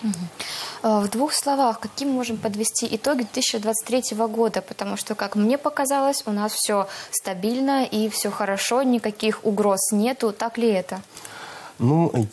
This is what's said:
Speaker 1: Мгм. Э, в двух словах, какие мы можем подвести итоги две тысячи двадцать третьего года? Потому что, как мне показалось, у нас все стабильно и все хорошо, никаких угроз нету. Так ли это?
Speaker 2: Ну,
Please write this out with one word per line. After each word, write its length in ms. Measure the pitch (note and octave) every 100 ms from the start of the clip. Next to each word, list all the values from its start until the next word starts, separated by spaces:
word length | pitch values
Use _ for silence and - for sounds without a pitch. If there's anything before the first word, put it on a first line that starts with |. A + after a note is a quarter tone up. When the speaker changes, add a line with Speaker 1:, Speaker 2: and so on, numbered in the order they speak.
Speaker 1:
Мгм. 260 | A3+ F3 F3 - - - - -
Э, 180 | A3+ G#3+
в 80 | G3+
двух 240 | A3 D4
словах, 460 | - C#4 C#4 C4 A3
какие 280 | G#3+ - C#4
мы 60 |
можем 220 | B3+ A#3 A3
подвести 480 | A3+ G3+ A3+ - - A3
итоги 220 | C4+ C#4+
две 140 | A3
тысячи 240 | - C4 A3+
двадцать 280 | G#3 G#3+ -
третьего 400 | B3 A#3+ G#3 A3+
года? 360 | A3 A3+ G3+
Потому 340 | F#3 - G3+ G3+
что, 180 | -
как 220 | G#3 G3+ G#3
мне 220 | G#3 C#4+
показалось, 640 | D4+ D4 C4+ C#4 C4+ C#4 -
у 60 |
нас 200 | G#3 G#3+
все 340 | - - G#3 G3 - -
стабильно 720 | - - F#3 G#3 B3 C4+ C#4
и 240 | B3+ G#3+ A3
все 220 | - G#3
хорошо, 520 | G3 G3+ G3 - A#3+
никаких 640 | C4 A#3+ A3 G#3 A3 G#3
угроз 480 | A3 G3+ G#3 F#3+ -
нету. 400 | G#3 A3+ C4 A3+
Так 260 | G#3 A#3 A#3
ли 100 | A#3
это? 340 | G3 F3+ F#3+ - - - - - - - -
Speaker 2:
Ну, 340 | A#2+ D#3+ E3+ B2+ G#2